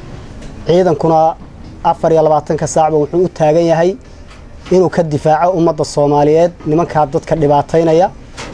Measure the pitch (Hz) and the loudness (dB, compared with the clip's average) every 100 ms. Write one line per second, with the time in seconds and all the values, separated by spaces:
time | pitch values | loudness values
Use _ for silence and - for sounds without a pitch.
0 | - - - - - - - 180 180 151 | -16 -16 -16 -16 -16 -10 0 2 2 0
1 | 165 160 160 - - - - - 165 170 | 2 2 2 -2 -16 -20 -20 -4 -4 0
2 | 165 160 156 151 147 151 156 165 156 156 | 2 2 2 0 0 -4 -2 0 2 0
3 | 147 170 175 - 156 165 165 160 175 233 | 0 0 -2 0 0 2 2 2 0 -2
4 | - - - - - - - 185 165 - | -14 -20 -20 -20 -20 -18 0 2 2 0
5 | 160 147 156 151 175 185 170 156 143 151 | -2 -2 0 2 2 2 0 0 -4 0
6 | 143 147 147 160 170 - 151 160 165 156 | 2 2 4 4 2 -2 -2 -2 0 -2
7 | 143 156 - 160 143 143 - 165 165 160 | 0 -2 -2 0 2 2 2 0 2 2
8 | 196 - - - - | 0 -4 -20 -16 -16